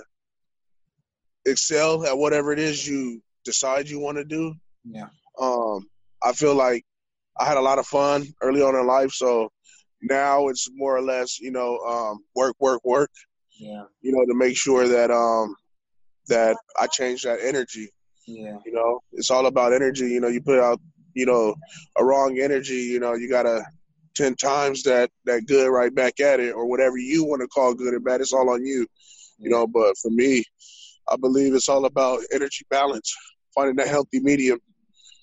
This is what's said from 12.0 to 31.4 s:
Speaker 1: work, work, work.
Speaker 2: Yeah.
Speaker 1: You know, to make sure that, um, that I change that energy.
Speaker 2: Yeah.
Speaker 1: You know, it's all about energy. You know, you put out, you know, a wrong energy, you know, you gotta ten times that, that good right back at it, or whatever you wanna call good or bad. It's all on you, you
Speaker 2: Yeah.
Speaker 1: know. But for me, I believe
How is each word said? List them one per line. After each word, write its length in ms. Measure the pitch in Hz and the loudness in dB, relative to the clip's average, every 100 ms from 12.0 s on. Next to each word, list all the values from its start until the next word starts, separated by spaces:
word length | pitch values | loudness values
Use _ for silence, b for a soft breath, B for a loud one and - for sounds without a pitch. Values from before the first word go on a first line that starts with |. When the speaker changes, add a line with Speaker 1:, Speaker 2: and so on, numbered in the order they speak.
| 110 107 101 127 | -6 -8 _ -2
Speaker 1:
work, 200 | 131 - | 0 0
work, 220 | 135 123 | 0 0
work. 280 | 127 135 147 _ _ _ _ 110 | 0 0 0 _ _ _ _ -20
Speaker 2:
Yeah. 260 | 107 104 101 _ | -18 -16 -18 _
Speaker 1:
You 100 | 127 | -2
know, 120 | 131 123 | 0 2
to 80 | |
make 240 | 123 127 127 | 2 0 0
sure 300 | 135 127 123 | 0 2 4
that, 240 | 120 117 | 2 2
um, 440 | 120 117 113 110 101 _ _ _ _ _ _ - | 2 2 0 -2 -8 _ _ _ _ _ _ -2
that 300 | 117 113 110 - - | 2 2 0 -4 -4
I 80 | 110 | -4
change 360 | - 127 127 | -2 -4 -4
that 160 | 127 113 | -4 -4
energy. 480 | 120 135 123 113 107 _ _ _ - | -2 -4 -6 -10 -16 _ _ _ -20
Speaker 2:
Yeah. 300 | 113 107 104 113 | -16 -14 -14 -8
Speaker 1:
You 80 | |
know, 260 | 113 117 123 _ | -2 -2 -2 _
it's 180 | - 110 | -6 0
all 160 | 127 131 | 2 2
about 260 | 131 123 | 2 2
energy. 360 | 127 135 135 123 | 2 0 -2 -2
You 120 | 123 | -2
know, 60 | 120 | -2
you 140 | 120 | -2
put 180 | 143 131 | 2 4
out, 200 | 123 120 - _ _ 127 | 4 0 -6 _ _ -4
you 100 | 127 | 0
know, 300 | 120 110 104 B B B - | 2 0 -4 B B B 0
a 80 | 123 | 2
wrong 320 | 139 135 131 | 4 2 0
energy, 360 | 139 139 135 127 | 0 -2 -4 -6
you 240 | 120 123 | -4 -4
know, 160 | 120 117 | -2 -4
you 120 | 120 | -2
gotta 340 | 123 120 113 - - _ _ _ | 0 0 -2 -6 -18 _ _ _
ten 220 | - 139 123 | -2 0 0
times 480 | 139 143 143 135 | -2 0 0 0
that, 260 | 131 123 123 _ 123 | 2 2 2 _ -2
that 220 | 120 113 | -2 2
good 220 | 139 131 | 2 4
right 240 | 127 123 | 4 2
back 260 | 135 123 - | 2 0 2
at 200 | 143 131 | 2 2
it, 140 | 120 | 0
or 140 | 110 120 | -2 -2
whatever 300 | 127 131 127 | 2 2 0
you 280 | 123 160 151 | -2 0 0
wanna 220 | 139 123 | -2 -2
call 260 | 143 127 | 0 2
good 200 | 123 123 | 0 -2
or 60 | 120 | -2
bad. 220 | 123 127 | 0 -2
It's 120 | 135 | 0
all 160 | 131 127 | 2 2
on 140 | 123 | 0
you, 180 | 135 131 117 _ B B B B | -2 -4 -4 _ B B B B
you 120 | - | 0
Speaker 2:
Yeah. 0 | |
Speaker 1:
know. 180 | 117 113 | 2 2
But 300 | 117 107 95 | 2 2 2
for 140 | 113 | 0
me, 320 | 113 135 131 107 _ B B B B - | 2 2 2 -2 _ B B B B -4
I 60 | 123 | 0
believe 400 | 131 135 | 2 2